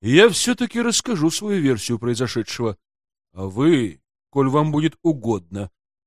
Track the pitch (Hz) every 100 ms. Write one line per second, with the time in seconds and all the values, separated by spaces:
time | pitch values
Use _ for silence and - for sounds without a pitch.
0 | 98 143 226 170 - 247 240 233 233 220
1 | - 202 156 160 208 202 143 120 - 117
2 | 117 113 123 123 107 - 117 98 _ _
3 | _ _ _ 90 95 95 151 156 107 73
4 | _ _ _ 139 135 143 151 147 151 -
5 | 170 143 117 104 85 95 98 _ _ _